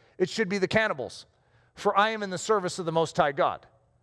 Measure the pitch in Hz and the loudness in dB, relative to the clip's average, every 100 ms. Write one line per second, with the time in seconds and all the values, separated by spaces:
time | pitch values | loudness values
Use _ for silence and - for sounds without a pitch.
0 | _ - 185 - 208 202 180 214 214 156 | _ -4 -2 0 -2 0 2 2 2 -2
1 | 123 - - _ _ _ _ - 202 196 | -8 -12 -20 _ _ _ _ -4 0 4
2 | 214 220 202 180 - 214 180 - 165 165 | 2 0 -4 -4 0 0 0 -4 -2 0
3 | 160 - 151 143 156 87 - _ _ _ | 0 2 0 2 0 -2 -10 _ _ _